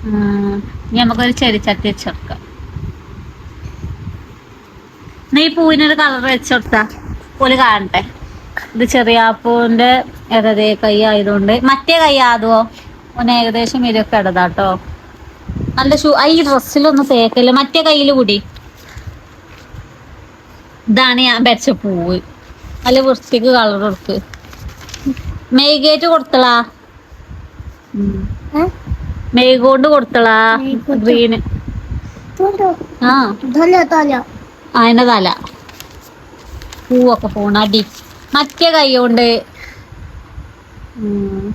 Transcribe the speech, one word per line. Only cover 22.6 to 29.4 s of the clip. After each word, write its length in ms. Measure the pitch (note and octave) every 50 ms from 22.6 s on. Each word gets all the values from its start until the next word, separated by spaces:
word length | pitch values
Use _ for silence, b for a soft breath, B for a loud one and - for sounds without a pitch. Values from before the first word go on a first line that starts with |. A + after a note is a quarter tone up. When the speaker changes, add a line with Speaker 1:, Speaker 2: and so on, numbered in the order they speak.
| - - - -
Speaker 1:
നല്ല 180 | - B3 B3+ C4
വൃത്തിക്ക് 520 | C4+ C4 B3+ B3+ - - C4+ A#3+ A3 B3+ B3+
കളർ 240 | B3 A3+ G#3+ G3+ G3
കൊടുക്ക്. 340 | G3+ G#3 F#3+ - - - F#3+ G3 - - - - - - - - - - - - - - - - - C#4 B3+ - - - - - - - B3+
മെയ്ഗേറ്റ് 540 | B3+ C#4 C#4+ D4+ D4 C4 D4+ D4+ D4+ E4
കൊടുത്തളാ. 460 | E4+ E4 D#4+ - - - B3+ B3+ B3 A#3+ A#3 A#3 - - - - - - - - - - - - - - - - - - - - - - - - - -
ഉം. 280 | G3+ G3+ G3 - F#3+ F#3+ - - - - - -
Speaker 2:
ഏ? 100 | D4 E4 F#4 - - - - - - - - - - - - -
Speaker 1:
മെയ്ഗോണ്ട് 540 | A#3+